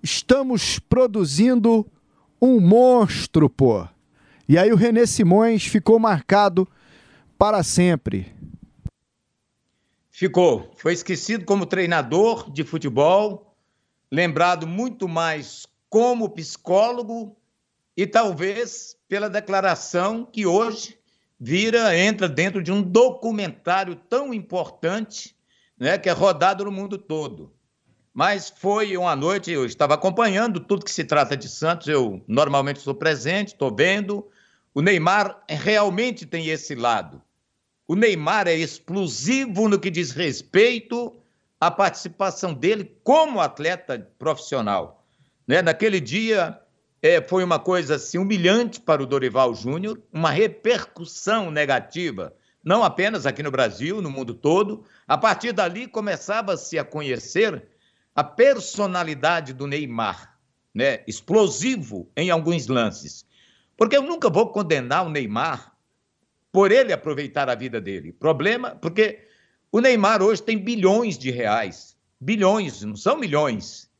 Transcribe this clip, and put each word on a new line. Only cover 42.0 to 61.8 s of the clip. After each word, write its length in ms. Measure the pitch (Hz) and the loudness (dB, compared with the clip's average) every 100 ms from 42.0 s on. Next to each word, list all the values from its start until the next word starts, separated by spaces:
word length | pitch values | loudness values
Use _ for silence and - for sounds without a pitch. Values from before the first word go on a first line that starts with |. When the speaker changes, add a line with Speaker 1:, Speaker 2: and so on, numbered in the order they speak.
| 180 - 196 - 185 | -16 -6 -6 -4 -6
Speaker 2:
dele 420 | 143 160 214 190 _ | -2 -2 -2 -4 _
como 360 | - 294 311 226 | 2 4 4 2
atleta 680 | 151 - 151 180 - 123 98 _ | -2 -2 -4 -4 -6 -10 -10 _
profissional. 840 | 143 143 - 139 107 98 78 _ _ _ _ _ - | -4 -4 -4 -4 -2 -2 -4 _ _ _ _ _ 0
Né? 140 | 151 | 2
Naquele 380 | 170 165 220 190 | 2 0 0 0
dia, 600 | 127 170 226 214 165 - _ _ _ _ | -2 -4 0 0 -2 -6 _ _ _ _
é, 200 | 147 170 | 4 4
foi 220 | - 185 | 2 -2
uma 140 | 180 165 | 0 0
coisa 380 | - 180 147 147 | 0 -2 0 -4
assim, 240 | - 170 | -4 -4
humilhante 600 | 196 208 175 214 240 - | -2 2 4 2 0 -6
para 220 | - 151 | 0 0
o 60 | 131 | 0
Dorival 480 | 139 131 117 127 113 | -2 0 2 2 0
Júnior, 440 | 113 151 202 220 _ | -6 -6 -6 -10 _
uma 160 | 160 160 | -4 -2
repercussão 1200 | 151 214 - 214 240 - - 165 - - 220 185 | 2 0 0 -2 -2 -4 -16 -16 -10 -2 -2 -2
negativa, 840 | 151 143 131 - - 175 101 85 _ _ _ | -2 0 0 -2 -8 -8 -8 -12 _ _ _
não 200 | - 202 | 0 2
apenas 420 | 208 - 196 214 135 | 2 0 -2 -2 -4
aqui 160 | 127 | -4
no 100 | 147 | -6
Brasil, 500 | 131 120 98 143 214 | 0 0 -2 -8 -6
no 100 | 170 | -8
mundo 240 | 135 123 117 | -8 -10 -4
todo. 480 | 147 175 202 214 - _ _ | 2 2 0 -4 -14 _ _
A 100 | 147 | 0
partir 340 | 220 202 233 | 2 0 -4
dali 360 | 202 180 180 254 | -2 -2 -4 -10
começava-se 880 | 226 208 170 - 208 202 175 - 160 | -8 -6 -8 -6 -6 -4 -6 -6 -8
a 60 | |
conhecer 800 | 139 151 143 120 - 180 220 156 - _ _ _ _ - | -6 -8 -6 -8 -6 -2 0 -2 -14 _ _ _ _ -4
a 80 | |
personalidade 1300 | 147 - 262 262 - - 202 180 165 147 147 170 143 | -4 4 4 4 -4 -6 -4 -2 -6 -2 0 0 -4
do 120 | 131 143 | -10 -8
Neymar, 720 | 143 143 117 107 90 - _ _ _ _ 104 | -6 -6 -4 -4 -6 -14 _ _ _ _ -2
né? 240 | 135 117 - | -2 -2 -8
Explosivo 1000 | - - 214 196 - 208 254 | -14 0 2 2 0 -4 -4